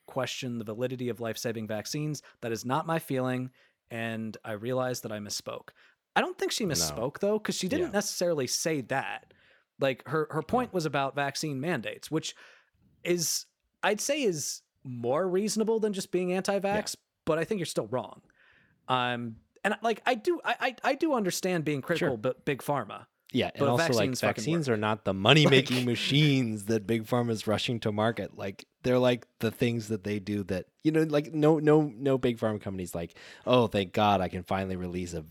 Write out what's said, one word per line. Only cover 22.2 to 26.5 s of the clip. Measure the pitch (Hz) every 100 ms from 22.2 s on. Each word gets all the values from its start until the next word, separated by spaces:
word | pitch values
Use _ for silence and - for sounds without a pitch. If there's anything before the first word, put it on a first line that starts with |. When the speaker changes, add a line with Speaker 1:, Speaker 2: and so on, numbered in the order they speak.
Speaker 1:
B-, | 127 123
Big | - 131
Pharma. | - 143 104 107 117 _ _
Speaker 2:
Yeah, | 127 -
and | -
Speaker 1:
But | 139
Speaker 2:
also, | 120
like, | -
Speaker 1:
vaccines | 117 101 127
fucking | 107
Speaker 2:
vaccines | 104 110 170 139
Speaker 1:
work. |
Speaker 2:
are | 110
not | 107 110 -
the |
money-making | 95 101 151 143 135 131 127
Speaker 1:
<laughs> |
Like | 123
Speaker 2:
machines | 117 - 139 151 135 120